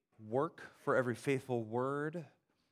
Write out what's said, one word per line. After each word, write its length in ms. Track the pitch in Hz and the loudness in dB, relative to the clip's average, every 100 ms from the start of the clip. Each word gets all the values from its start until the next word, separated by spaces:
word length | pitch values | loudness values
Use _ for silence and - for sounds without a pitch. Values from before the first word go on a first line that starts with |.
| _ _ 107 | _ _ -2
work, 460 | 120 165 - - - | 0 0 -4 -18 -8
for 140 | - 123 | 2 4
every 180 | 123 110 | 4 0
faithful 480 | - 135 - 120 | 2 0 2 -2
word. 640 | 110 117 131 143 151 170 143 _ _ _ _ | 0 -2 0 -2 -4 -6 -12 _ _ _ _